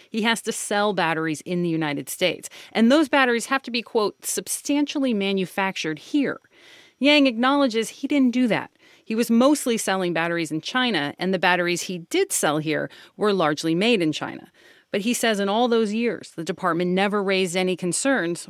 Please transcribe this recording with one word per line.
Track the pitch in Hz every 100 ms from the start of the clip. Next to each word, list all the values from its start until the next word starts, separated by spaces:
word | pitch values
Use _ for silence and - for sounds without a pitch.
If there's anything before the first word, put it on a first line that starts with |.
| _
he | 226
has | 226 233
to | 226
sell | - - 208 208
batteries | 185 165 160 160 151
in | - 175
the | 175
United | 160 151 143 131
States. | - 180 - - - -
And | 214 226
those | 302 269
batteries | 285 247 233 -
have | 269
to | -
be, | 233
quote, | - 226 208 -
"substantially | - 196 - - - 285 285 302 262
manufactured | 208 196 196 180 - 190 - 160 151
here." | - 294 196 - _ _ - - - -
Yang | 277 294 269
acknowledges | 220 254 285 269 226 214
he | - 269
didn't | 294 254
do | 247 240
that. | 151 - _ _ _
He | -
was | 220 233
mostly | 233 269 294 254 226
selling | - 190 175
batteries | 160 170 170 156
in | 156
China, | - 254 247 170 143 -
and | 185
the | 185
batteries | 180 180 175 175
he | - 175
did | 170 359 392
sell | - 165 151
here | 156 147 147 - - -
were | 208
largely | 190 156 151 160
made | 170 226 214
in | 156
China. | 147 127 - - _ - - -
But | 208
he | 220
says | 226 233 202
in | 196
all | 220 247
those | 226 214
years, | 220 233 - - -
the |
department | 165 175 180 165 180
never | 185 202 208
raised | 196 190 185 185
any | 185 175
concerns | 180 - 269 254 170 170